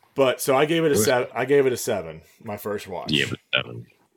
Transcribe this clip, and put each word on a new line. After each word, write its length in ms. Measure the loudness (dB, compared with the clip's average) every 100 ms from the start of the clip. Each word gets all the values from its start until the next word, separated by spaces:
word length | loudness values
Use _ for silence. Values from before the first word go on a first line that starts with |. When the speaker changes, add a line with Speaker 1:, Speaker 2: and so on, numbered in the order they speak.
| _
Speaker 1:
But 280 | 0 2 2
so 160 | 0 2
I 80 | 2
gave 180 | 2
it 40 | 2
a 20 |
Speaker 2:
It 80 | 2
was 80 | 4
Speaker 1:
sev-, 260 | 2 0
I 120 | -4 2
gave 200 | 4 4
it 40 |
a 40 | 0
seven, 440 | -2 -4 -6 -14 -20 _
my 140 | -12 -10
first 300 | -6 -8 -8
watch. 240 | -10 -4
Speaker 2:
Yeah, 140 | -2 -2
but 100 | -4 _
seven. 320 | -4 -4 -10 -18 _ _